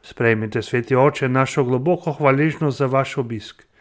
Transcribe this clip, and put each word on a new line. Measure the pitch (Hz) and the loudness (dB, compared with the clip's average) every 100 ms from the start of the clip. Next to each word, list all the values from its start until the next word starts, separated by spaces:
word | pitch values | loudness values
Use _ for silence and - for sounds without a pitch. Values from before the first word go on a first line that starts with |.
Sprejmite, | - - 117 110 110 113 | -20 -2 0 2 0 -4
Sveti | 104 123 117 127 | -2 -4 0 4
oče, | 143 147 131 | 4 2 0
našo | 131 131 - | 0 0 0
globoko | 127 127 147 175 - | 0 0 0 0 -2
hvaležnost | 139 143 135 156 151 151 127 | 0 2 4 0 0 -2 0
za | 135 | 0
vaš | 135 135 - | 0 -2 -4
obisk, | 117 113 - - _ _ | -6 -8 -10 -20 _ _